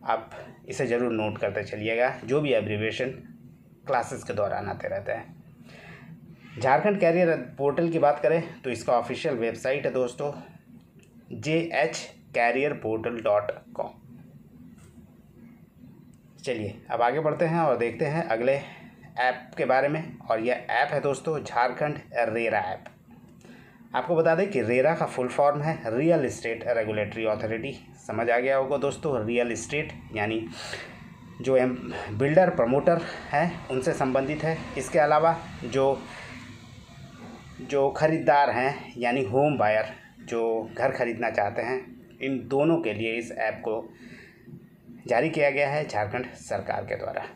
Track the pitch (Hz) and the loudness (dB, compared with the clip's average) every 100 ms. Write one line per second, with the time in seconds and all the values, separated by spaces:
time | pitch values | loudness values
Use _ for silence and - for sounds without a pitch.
0 | - 113 - - - - - 131 127 120 | 2 2 0 -14 -16 -18 -10 -4 2 2
1 | 120 113 107 101 104 104 101 104 107 113 | 2 2 0 0 -2 -2 -6 -4 -2 2
2 | 127 - 113 139 147 113 104 104 110 107 | 2 0 0 0 4 2 2 -2 -2 -2
3 | 131 - - - - - - - - 127 | -6 -6 -16 -20 -20 -20 -20 -16 -2 -2
4 | 113 120 - 110 98 98 98 95 95 98 | -2 -8 -6 -2 0 -2 -4 -6 -4 -4
5 | - 113 - - - - - - - - | -4 -6 -8 -20 -20 -20 -20 -20 -20 -20
6 | - - - - - - 127 143 208 202 | -20 -20 -20 -20 -18 -2 2 4 4 4
7 | 170 170 170 147 127 - 143 139 170 160 | 4 6 4 2 -4 -2 0 2 0 4
8 | 143 143 151 165 165 - 131 113 - 120 | 4 4 2 2 -2 -10 -8 -4 2 0
9 | 117 123 160 123 113 113 131 139 139 127 | 0 -4 -2 -2 -2 -2 -2 0 0 0
10 | 123 - 143 147 - - - - - - | -2 -4 -6 -6 -16 -20 -20 -20 -20 -20
11 | - - - 117 143 160 165 131 160 - | -20 -20 -14 -8 0 0 0 0 0 -2
12 | - - - 123 120 127 147 147 113 110 | -12 -18 -4 2 4 4 0 0 -2 -2
13 | 110 117 107 104 - - - - - - | -2 -2 2 2 2 -8 -12 -8 -8 -10
14 | - - - - - - - - - - | -20 -20 -20 -20 -20 -20 -20 -20 -20 -20
15 | - - - - - - - - - - | -20 -20 -20 -20 -20 -20 -20 -20 -20 -20
16 | - - - - - 117 101 - - 120 | -20 -20 -20 -10 -6 -4 -4 -8 -6 2
17 | 120 139 156 147 165 170 156 120 120 113 | 2 2 0 2 2 4 2 2 0 0
18 | 151 156 - 113 123 139 - - - - | -2 0 0 0 2 0 -4 -18 -20 -20
19 | - - 127 123 - - 131 131 143 156 | -12 0 0 0 -10 -4 2 4 4 0
20 | 165 - - 113 117 123 - 117 147 147 | -4 -14 -2 0 2 -2 0 0 2 0
21 | 143 135 - 151 104 120 123 123 147 147 | 0 -2 -2 -4 -2 0 0 0 -4 -4
22 | - 120 113 113 117 107 92 - - - | -6 -2 0 0 0 0 -2 -8 -12 -20
23 | - - - - - - - - - 123 | -20 -20 -20 -20 -20 -20 -20 -20 -6 -4
24 | 131 165 165 165 196 131 110 123 143 165 | 2 4 4 4 2 0 2 4 4 2
25 | 135 - 123 135 143 147 151 160 113 120 | -2 -2 -2 4 4 4 -2 -2 -2 0
26 | 160 165 123 - 117 113 113 117 110 107 | 4 4 2 -2 -6 -4 0 0 0 -2
27 | 101 113 113 107 110 113 135 - - - | -2 -2 -2 0 -2 -4 -6 -10 -16 -18
28 | - 107 120 120 131 135 135 143 139 - | -6 -2 2 2 4 2 2 0 0 -2
29 | 160 127 107 120 120 110 - 147 - - | -2 -2 0 0 0 -2 -2 -4 -4 -10
30 | - 107 107 113 - - - - - - | -10 -4 -2 -2 -6 -12 -12 -12 -12 -16
31 | - - - - 127 131 127 123 - - | -20 -20 -20 -6 2 4 4 0 -8 -8
32 | - 104 139 156 180 - 117 139 156 170 | -8 0 4 6 6 4 2 4 4 2
33 | - - - 147 170 175 - 131 127 - | 0 -10 -4 0 0 -4 -4 -2 -2 0
34 | 135 131 135 151 160 160 - 143 131 165 | 0 0 0 -2 -2 -4 -6 -8 0 2
35 | 147 151 165 165 - - 123 135 135 135 | 6 6 4 2 -6 -10 -4 2 2 0
36 | - - - - - - - - - - | -6 -14 -14 -16 -16 -18 -20 -20 -20 -20
37 | - - - - - - 127 139 135 - | -20 -18 -18 -18 -18 -16 -2 2 2 4
38 | 156 160 131 143 139 113 135 143 - 120 | 2 4 4 6 4 2 0 -2 -12 -2
39 | 120 131 127 131 147 131 107 107 107 - | 0 0 2 2 4 4 4 4 0 -8
40 | - - - 117 117 113 113 - 131 131 | -20 -20 -6 -2 0 0 -4 0 0 0
41 | 120 113 117 113 101 104 117 131 - - | -2 0 0 0 0 -2 -4 -4 -6 -20
42 | - - 131 131 107 - 151 165 110 104 | -20 -8 -4 -4 0 2 4 2 0 -2
43 | 113 113 113 - 110 107 113 110 - - | -2 -4 -6 -2 -2 -2 -4 -4 -6 -18
44 | - - - - - - - - - - | -20 -20 -20 -20 -20 -20 -20 -20 -20 -16
45 | - 117 156 156 143 139 143 151 151 104 | 0 2 2 2 2 4 0 0 -2 -2
46 | 104 123 127 - - 101 - 104 101 - | -2 -4 -8 -12 -6 -6 -4 -6 -4 -6
47 | - - - | -4 -6 -10